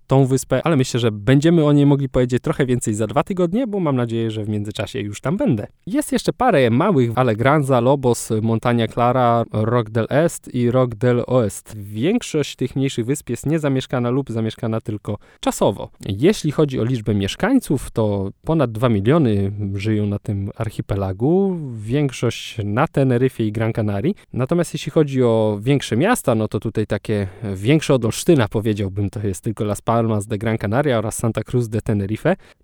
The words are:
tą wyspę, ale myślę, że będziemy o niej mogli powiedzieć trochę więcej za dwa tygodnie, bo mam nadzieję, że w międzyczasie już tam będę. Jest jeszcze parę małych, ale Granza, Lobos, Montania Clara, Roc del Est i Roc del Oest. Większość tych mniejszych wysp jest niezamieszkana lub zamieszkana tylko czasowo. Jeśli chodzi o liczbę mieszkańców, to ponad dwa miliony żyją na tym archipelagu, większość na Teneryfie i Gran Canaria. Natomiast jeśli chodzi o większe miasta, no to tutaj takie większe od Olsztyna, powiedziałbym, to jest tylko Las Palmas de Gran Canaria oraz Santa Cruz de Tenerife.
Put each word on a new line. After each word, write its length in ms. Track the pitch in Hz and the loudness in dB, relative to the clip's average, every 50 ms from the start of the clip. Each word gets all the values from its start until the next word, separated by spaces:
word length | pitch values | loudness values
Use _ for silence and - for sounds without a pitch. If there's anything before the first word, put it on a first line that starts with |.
| _ | _
tą 180 | - 135 135 135 | 2 4 4 4
wyspę, 360 | 123 131 131 - - 131 127 - | 4 2 0 0 -2 -2 -2 0
ale 120 | 165 160 | 0 0
myślę, 240 | 131 131 - - 117 | 0 0 0 -2 0
że 120 | 120 113 | 0 -2
będziemy 540 | 107 104 101 123 135 147 147 165 175 160 147 | -2 -2 2 2 4 4 4 4 4 4 4
o 80 | 147 147 | 4 4
niej 120 | 143 143 | 4 6
mogli 240 | 143 143 139 135 127 | 4 4 2 0 0
powiedzieć 340 | - 131 127 123 127 117 - | 0 0 0 2 0 -2 -2
trochę 220 | 151 - - 139 | -2 -2 0 0
więcej 280 | 123 123 113 - 117 104 | 0 0 -2 -2 -2 -2
za 140 | 107 110 | -2 -2
dwa 160 | 101 104 147 - | -2 0 -2 -2
tygodnie, 440 | - 190 180 175 165 190 247 277 | -2 -2 -2 -2 0 0 -2 -2
bo 120 | 208 208 196 | -2 -2 -2
mam 160 | 170 143 131 | 0 0 0
nadzieję, 360 | 123 120 113 113 113 113 113 | 0 0 -2 -2 -2 -2 -2
że 120 | 107 110 104 | -4 -4 -4
w 60 | 107 | -4
międzyczasie 500 | 107 104 101 107 - - 104 - - 113 | -4 -4 -4 -6 -6 -6 -8 -6 -6 -6
już 220 | 104 104 104 - | -8 -8 -8 -6
tam 160 | - 135 185 | -4 -4 -2
będę. 300 | 233 294 196 120 101 92 - _ _ _ | 0 0 0 0 0 -2 -8 _ _ _
Jest 240 | 180 233 302 - - | -4 -4 -4 -2 -2
jeszcze 220 | 269 226 - 160 - | -4 -2 -2 -2 -2
parę 360 | - 254 254 180 139 127 113 | 0 2 2 4 4 4 4
małych, 420 | 117 131 175 220 170 131 123 117 110 | 4 2 2 2 2 2 2 2 2
ale 200 | 127 131 120 107 | 0 2 2 2
Granza, 440 | 110 120 135 156 156 135 135 131 120 | 2 2 2 2 2 2 2 2 2
Lobos, 480 | 117 131 147 139 131 120 113 - - - 113 110 | 4 2 2 2 2 0 0 0 -2 -4 -2 -2
Montania 460 | 113 113 113 107 - 123 120 117 110 | 0 0 0 0 0 0 2 2 0
Clara, 560 | 107 - 123 120 123 123 127 123 120 117 117 113 - | 0 0 0 2 2 2 4 4 4 2 2 0 -2
Roc 380 | - 107 110 110 123 120 107 107 | -2 -2 0 2 0 0 0 0
del 180 | 110 117 107 - | -2 -2 -2 0
Est 460 | 123 147 170 160 - - - - - | 2 2 2 2 -2 -6 -10 -6 -2
i 160 | 123 120 120 | 0 2 2
Roc 180 | 120 131 127 120 113 | 2 2 2 0 0
del 280 | 101 127 123 123 117 - | 0 0 2 2 2 0
Oest. 480 | - 127 127 110 98 - - - - 110 | 0 2 2 2 0 -2 -8 -14 -16 -16
Większość 800 | 107 101 101 104 107 131 185 240 240 - - - 151 139 - - | -14 -12 -10 -4 -2 0 0 0 0 -2 -2 -2 -2 -2 -4 -4
tych 200 | - 131 - - | -6 -6 -4 -2
mniejszych 300 | 135 135 135 - 120 110 | -2 -2 -2 -2 -2 -2
wysp 240 | 123 139 - - - | -2 -4 -4 -4 -6
jest 160 | 117 - - | -8 -4 -2
niezamieszkana 640 | 139 165 160 147 139 131 131 - - 139 123 120 120 | -2 -2 0 0 0 0 -2 -2 -2 -2 -2 0 0
lub 220 | 127 139 135 - | -2 -2 -4 -4
zamieszkana 500 | 113 113 110 110 - - 120 110 110 113 | -4 -4 -4 -4 -4 -4 -4 -4 -4 -4
tylko 360 | - - 107 104 - 110 104 - - - _ _ | -4 -6 -8 -6 -6 -8 -8 -8 -10 -16 _ _
czasowo. 500 | - 269 - - 190 120 98 - - - - - - | -4 -4 0 2 2 0 0 -2 -6 -14 -14 -10 -8
Jeśli 460 | - 95 101 143 202 214 - - 151 | -6 -2 2 2 2 2 2 -2 -2
chodzi 280 | - 160 151 139 127 127 | 0 0 0 0 0 -2
o 40 | 113 | -2
liczbę 300 | 123 131 113 104 117 104 | -2 -2 -2 -2 0 0
mieszkańców, 800 | 98 98 95 - - - - 277 247 - - 147 123 - - | 0 0 -2 -2 -2 0 2 2 2 2 0 -2 -2 -4 -4
to 380 | - 120 110 104 101 98 95 98 - _ - | -2 -2 0 0 0 -2 -4 -6 -8 _ -4
ponad 260 | - 165 165 131 117 | 0 0 2 2 2
dwa 180 | 107 107 127 120 | 2 2 2 2
miliony 640 | 110 98 98 120 156 170 139 113 104 98 98 98 104 104 98 98 98 | 2 2 4 4 4 4 4 4 2 2 0 -2 -2 -4 -6 -4 -4
żyją 320 | 98 98 110 110 104 104 | -4 -2 0 0 0 0
na 140 | 101 101 - | -2 -2 -4
tym 300 | - - 101 98 98 104 - | -4 -4 -4 -4 -4 -6 -6
archipelagu, 1040 | - 113 107 - - - - 104 98 98 95 95 98 123 151 175 196 196 190 180 165 147 127 117 | -6 -6 -6 -6 -6 -4 -4 -2 -2 -2 -2 -2 0 0 2 2 2 2 0 -2 -4 -6 -8 -8
większość 840 | 110 104 110 131 147 147 131 - - 127 117 - - - - - 110 101 | -8 -4 -2 0 0 0 0 -2 -2 -2 -2 -2 -4 -8 -10 -8 -6 -4
na 240 | 104 104 123 165 | -2 0 0 0
Teneryfie 600 | - - 147 135 131 120 120 131 131 - - 113 | 0 2 2 2 4 4 2 2 0 0 -2 -2
i 40 | 104 | -2
Gran 220 | 107 113 110 113 - | -2 -2 -2 -2 0
Canaria. 400 | 120 107 104 101 101 117 180 208 - - _ - | -2 -2 -2 -2 -2 -2 -2 -4 -6 -10 _ -4
Natomiast 400 | 117 127 - 170 175 156 - - | -4 -2 0 0 0 0 -2 -4
jeśli 180 | - - 151 | -8 -8 0
chodzi 320 | - 165 151 139 135 127 123 | 2 2 2 2 2 2 4
o 360 | 117 113 110 110 107 104 101 | 4 4 4 2 2 0 0
większe 360 | 107 135 143 131 - - 110 | 0 2 2 2 0 0 0
miasta, 380 | 117 175 233 247 - - 135 113 | 2 2 2 0 0 0 0 0
no 120 | 110 107 | 2 0
to 120 | - - 107 | -2 -2 -4
tutaj 280 | - 110 - 113 104 | -4 -4 -2 -2 -2
takie 400 | - 110 98 - - 107 101 98 92 - - 110 98 98 | -2 -2 -4 -2 -2 -2 -2 -2 -4 -6 -8 -8 -8 -6
większe 380 | 95 101 127 156 156 - - 139 | -2 2 2 2 4 4 2 2
od 120 | 120 117 | 2 2
Olsztyna, 420 | 107 - - - - 165 135 107 | -2 -4 0 2 4 4 4 2
powiedziałbym, 640 | - - 110 101 113 104 104 101 95 95 104 101 95 | 2 0 -2 0 0 0 -2 -2 -4 -2 -4 -4 -4
to 180 | - 104 117 | -4 -4 -4
jest 160 | 98 - - - | -4 -6 -4 -6
tylko 220 | 117 104 - 110 | -6 -6 -4 -4
Las 160 | 104 101 - | -4 -4 -4
Palmas 460 | - 117 113 117 113 113 107 104 98 | -2 0 2 2 2 2 0 -2 -2
de 100 | 113 110 | -4 -6
Gran 200 | 98 110 113 110 | -4 -2 -2 -2
Canaria 400 | - - 101 107 139 151 143 120 | -2 -2 0 0 0 2 2 0
oraz 200 | 110 104 107 - | 0 0 -2 -4
Santa 260 | - 123 113 - 113 - | -2 -2 -2 -2 -4 -4
Cruz 260 | - 131 123 120 107 | -2 -2 -2 -2 -2
de 120 | 113 107 | -4 -4
Tenerife. 540 | - - 107 101 98 98 110 - - 156 190 - - - _ _ | -2 -2 -2 -2 -2 -2 -4 -2 0 0 0 -2 -4 -14 _ _